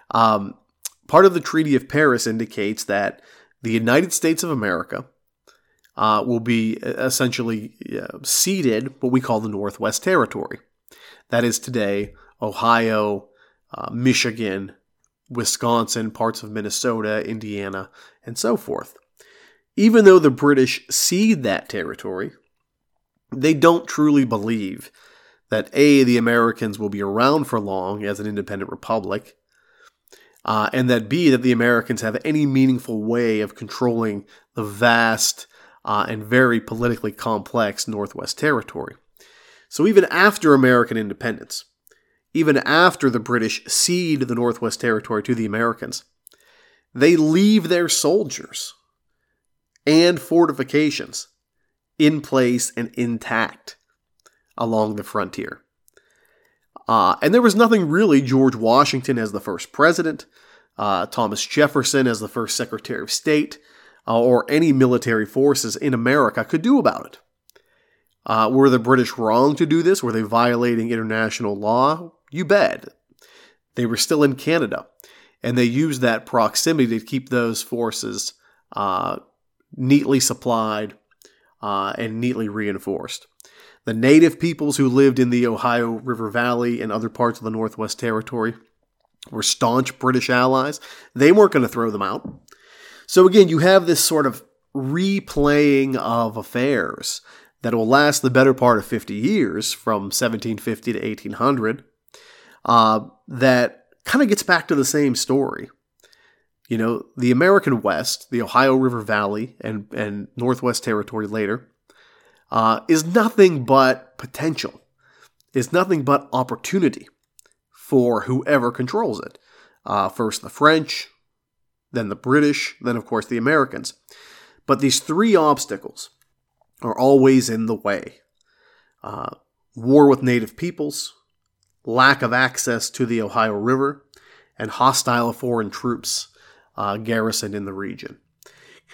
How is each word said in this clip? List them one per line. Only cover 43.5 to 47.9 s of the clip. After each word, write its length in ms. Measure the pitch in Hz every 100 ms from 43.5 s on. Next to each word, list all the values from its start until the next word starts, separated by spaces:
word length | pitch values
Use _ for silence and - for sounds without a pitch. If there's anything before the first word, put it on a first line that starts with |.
| - -
cede 560 | - - 180 170 147
the 120 | 123
Northwest 460 | 117 120 113 113 -
Territory 420 | 120 110 - 110
to 100 | 104
the 120 | 117 110
Americans, 580 | 107 117 113 - - - _ _ _ _ _ _ _ _
they 220 | 123 147 170
leave 520 | 156 165 202 214 165
their 200 | 175
soldiers 840 | 170